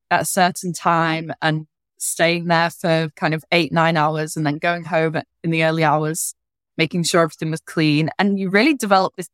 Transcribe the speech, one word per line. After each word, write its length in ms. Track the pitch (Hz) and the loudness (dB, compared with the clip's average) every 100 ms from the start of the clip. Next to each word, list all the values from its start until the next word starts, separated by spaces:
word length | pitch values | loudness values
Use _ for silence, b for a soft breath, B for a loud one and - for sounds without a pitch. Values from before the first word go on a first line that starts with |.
| - | -2
at 120 | 175 | -2
a 20 | |
certain 480 | 160 - 180 - 185 | 0 2 2 0 -6
time 600 | 160 180 165 165 160 160 - | -4 0 2 0 -2 -6 -4
and 280 | 156 156 156 _ _ - | -2 -2 -4 _ _ -12
staying 480 | - - 170 170 170 | -8 0 0 0 0
there 240 | 165 170 | 0 0
for 400 | - 175 160 160 | -2 -2 0 -2
kind 180 | - 165 | -4 -4
of 120 | 160 - | -4 0
eight, 200 | 175 170 | 0 2
nine 240 | 165 165 165 | 2 2 2
hours 400 | 151 156 156 160 | 0 0 -4 -4
and 80 | |
then 140 | 151 147 | -2 -2
going 240 | 175 175 | -2 -4
home 300 | 165 170 160 | -2 0 0
at, 120 | 156 - _ | -2 -8 _
in 60 | 165 | -4
the 100 | 160 | 0
early 220 | 160 160 | 0 2
hours, 500 | 156 151 156 165 - - _ _ _ - | 2 2 0 -4 -8 -12 _ _ _ -4
making 280 | 160 180 | -2 -2
sure 180 | 160 180 | 0 2
everything 300 | 165 - 160 | 2 -2 -8
was 80 | 160 | -8
clean. 500 | - - 156 147 160 - | -6 0 2 2 0 0
And 220 | 196 196 | 0 0
you 100 | 190 | 0
really 240 | 196 269 | 2 2
develop 400 | 285 208 190 190 - | 2 2 2 2 -4
this 120 | 175 | -10